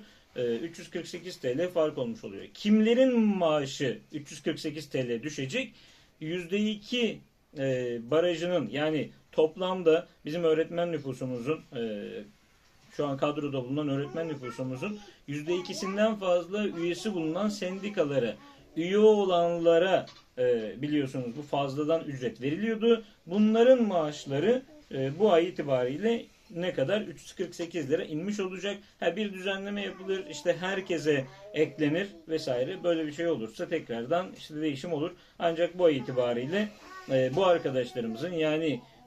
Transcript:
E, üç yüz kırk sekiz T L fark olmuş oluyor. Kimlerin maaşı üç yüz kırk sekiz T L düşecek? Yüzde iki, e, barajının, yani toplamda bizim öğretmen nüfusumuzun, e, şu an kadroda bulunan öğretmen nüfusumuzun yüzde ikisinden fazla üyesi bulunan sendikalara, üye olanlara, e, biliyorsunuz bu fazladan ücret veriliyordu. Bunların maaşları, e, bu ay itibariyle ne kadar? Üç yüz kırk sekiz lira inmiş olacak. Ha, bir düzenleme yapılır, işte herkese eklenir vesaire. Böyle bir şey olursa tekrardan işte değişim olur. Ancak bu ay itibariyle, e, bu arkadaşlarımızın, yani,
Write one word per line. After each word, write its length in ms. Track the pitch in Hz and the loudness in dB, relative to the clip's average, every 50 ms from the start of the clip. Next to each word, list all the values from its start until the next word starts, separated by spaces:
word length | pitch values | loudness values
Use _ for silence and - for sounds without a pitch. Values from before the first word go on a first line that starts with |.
| - - - _ _ _ - | -6 -18 -20 _ _ _ -6
E, 200 | - 123 120 117 | -4 -2 -2 -2
üç 220 | - 165 165 165 190 | -2 -4 -8 -10 -12
yüz 120 | 170 - | -14 -10
kırk 160 | - 170 160 | -10 -10 -8
sekiz 300 | - - 165 160 180 175 | -8 -12 -12 -12 -12 -10
T 220 | - - 170 123 151 | -6 -4 -2 0 0
L 100 | 180 180 | -2 0
fark 300 | - 170 156 156 147 143 | 2 2 0 0 0 -2
olmuş 260 | 123 117 113 - - | -4 -6 -6 -10 -10
oluyor. 200 | 107 98 98 95 - - | -12 -12 -12 -14 -14 -10
Kimlerin 680 | - - 208 214 220 214 226 240 254 262 262 247 233 | -2 2 4 6 6 6 6 6 6 6 6 6 4
maaşı 760 | 220 208 196 185 170 156 151 151 139 135 - - 143 120 107 - - - | 4 4 4 4 4 4 2 2 0 -2 -4 -2 -2 -2 -2 -4 -8 -12
üç 180 | - 147 139 - | -12 -12 -12 -12
yüz 120 | 160 - | -12 -8
kırk 180 | - 175 147 - | -4 -4 -4 -4
sekiz 280 | - 156 147 156 143 - | -6 -8 -8 -8 -10 -6
T 200 | - 135 123 120 | -4 -4 -2 -2
L 140 | 117 113 | -2 -4
düşecek? 500 | 131 151 - 147 135 131 196 254 269 - - - - - - _ _ _ _ - | -4 -6 -6 -6 -6 -4 -4 -4 -6 -6 -10 -20 -20 -20 -20 _ _ _ _ -12
Yüzde 380 | 156 156 175 180 175 165 196 208 | -8 -6 -6 -6 -6 -2 -2 0
iki, 600 | 208 214 214 208 - - 247 247 233 202 - - - _ _ _ _ _ - 147 | 0 0 -2 -6 -8 -4 -2 0 0 0 -2 -6 -14 _ _ _ _ _ -8 -4
e, 400 | 135 135 127 127 123 120 120 117 117 120 | -2 0 0 0 -2 -4 -4 -6 -2 0
barajının, 580 | 151 160 175 180 170 156 170 180 180 160 117 104 | 2 2 4 2 2 0 -2 0 0 0 -2 -2
yani 420 | 120 143 151 156 156 139 110 - - _ _ - | -2 -2 0 0 0 -2 -4 -6 -10 _ _ -4
toplamda 760 | - 165 156 156 - 185 185 185 190 185 170 160 160 170 170 - _ _ - | 2 2 2 2 2 -2 -4 -2 -2 2 4 4 4 4 2 -4 _ _ -10
bizim 200 | 147 156 175 170 | -8 -4 0 2
öğretmen 480 | 160 156 160 160 160 170 170 175 175 | 2 2 2 0 -2 -2 -4 -2 -2
nüfusumuzun, 680 | 165 139 131 135 127 - 135 127 127 120 117 143 117 - - - 143 | -4 -6 -6 -8 -8 -6 -6 -6 -6 -6 -4 -4 -4 -4 -6 -10 -8
e, 320 | 120 117 110 104 101 101 101 101 104 104 - - _ _ _ _ _ _ _ _ _ _ - - | -6 -6 -6 -6 -8 -8 -10 -12 -12 -14 -16 -20 _ _ _ _ _ _ _ _ _ _ -12 -6
şu 100 | - 147 | -4 -4
an 100 | 143 135 | -4 -2
kadroda 480 | 139 160 147 147 151 147 143 135 131 123 | -2 -2 -2 -2 -2 -4 -4 -4 -4 -4
bulunan 240 | 123 139 151 151 143 | -4 -4 -2 -2 -2
öğretmen 400 | 139 139 143 - - 160 165 160 | -2 -2 -4 -4 -4 -6 -6 -6
nüfusumuzun 680 | 147 135 127 120 - - 131 131 131 127 170 208 214 208 - - - _ - | -6 -8 -8 -10 -8 -6 -6 -6 -6 -6 -6 -8 -8 -10 -14 -18 -20 _ -12
yüzde 300 | 139 143 147 147 165 175 | -10 -8 -6 -4 -4 -4
ikisinden 600 | 185 175 - 185 - 202 190 196 202 214 226 214 | -4 -4 -6 -8 -6 -6 -4 0 2 2 2 0
fazla 520 | 202 190 180 175 175 170 170 196 208 208 180 | 0 2 2 2 2 2 -2 -4 -4 -2 -2
üyesi 460 | - 165 170 175 165 - - 220 190 | -2 -2 -2 -2 -2 -2 -4 -4 -2
bulunan 340 | 170 160 156 160 185 208 208 | -2 -2 -2 -2 0 -2 -2
sendikalara, 840 | 208 - 185 185 190 196 190 202 - 185 151 143 143 131 117 107 107 - - - - - - - - | -2 -2 -4 -6 -6 -6 -6 -4 0 0 0 2 4 2 2 2 0 -6 -12 -20 -20 -20 -20 -10 -6
üye 220 | 160 165 180 196 208 | -4 0 2 6 8
olanlara, 1080 | 214 214 214 202 202 185 180 170 170 170 170 170 165 170 165 165 185 190 180 139 - - - - - _ - 127 | 8 8 8 8 6 4 4 4 4 4 2 4 6 6 6 6 6 6 4 2 2 0 -16 -20 -20 _ -4 0
e, 360 | 127 123 120 113 107 104 90 120 | 2 2 2 2 0 -4 -6 -6
biliyorsunuz 540 | 143 147 151 147 139 135 143 135 123 117 117 | -4 0 0 0 0 0 -2 -6 -6 -6 -8
bu 60 | 147 | -10
fazladan 640 | 143 - 151 139 139 135 131 147 151 151 165 160 160 | -8 -4 -2 -2 -2 -2 -2 -2 0 0 0 0 0
ücret 380 | 151 135 127 127 110 - - | -4 -8 -6 -6 -6 -6 -4
veriliyordu. 640 | 120 143 160 190 214 226 220 208 220 233 226 220 - - - _ - | -4 -4 -2 -2 -2 -2 -2 2 4 4 4 4 0 -10 -20 _ -10
Bunların 560 | 165 180 208 214 214 220 226 233 262 262 247 | -2 2 4 4 6 6 8 8 8 8 8
maaşları, 800 | 226 202 185 165 151 151 147 - - 139 139 143 170 220 247 262 - - - - - - | 6 2 2 2 0 0 -2 -6 -6 -4 -2 2 4 4 2 2 0 -8 -20 -20 -14 -8
e, 260 | - 135 135 139 147 170 | -4 -4 -2 -2 0 2
bu 140 | 214 208 | 4 6
ay 160 | 170 165 175 185 | 6 6 4 2
itibariyle 760 | - 165 151 139 131 127 127 127 143 170 202 226 233 226 - - _ _ _ - | -2 -4 -2 0 2 2 2 0 -2 -2 0 0 0 -2 -4 -10 _ _ _ -12
ne 220 | 170 165 180 180 | -8 -6 -4 -4
kadar? 280 | - - 135 151 202 214 | -2 -2 0 0 0 -2
Üç 220 | - 175 147 - | -2 -6 -12 -16
yüz 100 | - - | -18 -14
kırk 220 | - - 175 170 - | -8 -8 -8 -6 -6
sekiz 360 | - 170 170 - 165 143 131 | -8 -8 -6 -6 -6 -2 -2
lira 140 | 156 180 - | -2 -2 -2
inmiş 360 | - 156 151 175 208 208 202 | -4 -6 -6 -4 -4 -4 -4
olacak. 360 | 185 185 190 180 185 202 196 202 - - _ - | -4 -6 -6 -6 -6 -6 -6 -8 -12 -16 _ -2
Ha, 160 | 196 175 170 | -2 -2 0
bir 160 | 214 214 202 | -2 -4 -4
düzenleme 500 | 185 185 180 196 196 196 196 202 202 208 | -6 -6 -4 -4 -4 -4 -4 -6 -6 -6
yapılır, 420 | 196 190 - 185 190 190 190 190 190 - | -6 -6 -8 -8 -6 -4 -4 -4 -4 -8
işte 260 | 156 - - 175 165 156 | -10 -4 0 0 0 0
herkese 640 | 185 185 190 185 190 - 170 151 139 156 147 135 131 - - - - - | 0 -4 -4 -4 -2 -2 -2 0 2 2 2 2 0 -6 -12 -20 -16 -6
eklenir 560 | - 147 156 - - 156 151 143 156 180 202 196 - - - 165 | 0 0 0 0 0 -2 0 0 0 0 -2 -4 -8 -14 -8 -4
vesaire. 560 | 160 151 - 135 123 123 131 160 190 175 170 | -4 -4 -2 -2 0 0 -2 -2 -4 -2 0
Böyle 220 | 175 170 160 156 | 0 0 0 0
bir 60 | 151 | -4
şey 160 | 143 160 170 170 | -4 -2 -2 0
olursa 400 | 156 113 110 107 - - 175 156 | 0 -2 -4 -8 -8 -8 -6 -4
tekrardan 580 | 175 151 - - 113 117 117 135 165 180 190 190 - - | -4 -4 -4 -4 -6 -6 -2 0 0 -2 -2 -4 -10 -16
işte 220 | - - 156 151 | -16 -12 -8 -4
değişim 320 | 156 156 135 135 - 175 | -4 -4 -4 -4 -4 -4
olur. 200 | 160 143 151 180 - - - _ _ - | -4 -2 -2 -4 -6 -10 -20 _ _ -2
Ancak 400 | 180 170 165 160 175 165 175 180 | 0 0 2 2 0 0 2 4
bu 60 | 175 | 4
ay 120 | 160 147 | 4 4
itibariyle, 720 | 131 - - 123 127 123 120 120 117 127 147 185 208 214 208 - - - - - - - 143 | 4 -2 -2 0 0 0 0 0 -2 -2 -2 -2 -2 -2 -2 -6 -14 -20 -18 -18 -12 -4 0
e, 200 | 135 131 131 127 135 | 2 2 2 2 2
bu 100 | 185 196 | 4 4
arkadaşlarımızın, 840 | 180 175 160 - 143 131 131 120 - - 127 113 113 110 120 156 185 | 6 4 4 2 0 0 0 -2 -2 -4 -6 -4 -4 -4 -4 -4 -4
yani, 480 | 175 160 156 156 151 160 165 151 131 - - - - - - | -2 0 0 2 2 0 0 0 -2 -2 -6 -14 -20 -20 -14